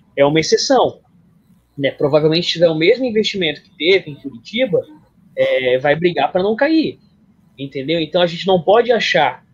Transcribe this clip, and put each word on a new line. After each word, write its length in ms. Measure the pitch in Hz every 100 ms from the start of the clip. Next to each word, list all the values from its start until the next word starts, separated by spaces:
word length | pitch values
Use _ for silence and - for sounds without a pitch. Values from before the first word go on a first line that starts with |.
| _ -
é 80 |
uma 160 | 143 156
exceção. 600 | 156 226 - 262 156 - _ _ _ _ _ _ _ -
Né? 140 | 135
Provavelmente, 560 | - 143 151 156 160 175
se 60 |
tiver 160 | 165 170
o 60 |
mesmo 300 | 156 165 233
investimento 580 | 262 214 208 202 165 147
que 140 | _ _
teve 340 | 151 190 160
em 40 |
Curitiba, 640 | 139 139 117 - 220 262 170 - - _ _ _ -
é, 420 | 131 127 127 127
vai 160 | 147
brigar 380 | 147 175 156 139
pra 100 | 185
não 140 | 196 220
cair. 420 | 277 320 214 - _ _ _ _ _ -
Entendeu? 420 | 139 139 135 165
Então, 220 | 156 180
a 40 | 175
gente 200 | 170 170
não 160 | 185
pode 280 | 170 214 233
achar 540 | 226 - 175 139 - _